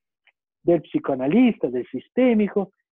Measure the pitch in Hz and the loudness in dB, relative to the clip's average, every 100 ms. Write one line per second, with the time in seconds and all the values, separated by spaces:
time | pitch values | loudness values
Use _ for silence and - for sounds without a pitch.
0 | _ _ _ _ _ _ 165 170 - 147 | _ _ _ _ _ _ 0 0 0 -6
1 | - 127 131 208 254 - 147 123 117 127 | -4 -4 0 2 2 2 -4 -6 -8 -12
2 | - - 254 220 202 208 190 _ _ | -8 0 2 2 0 -2 -6 _ _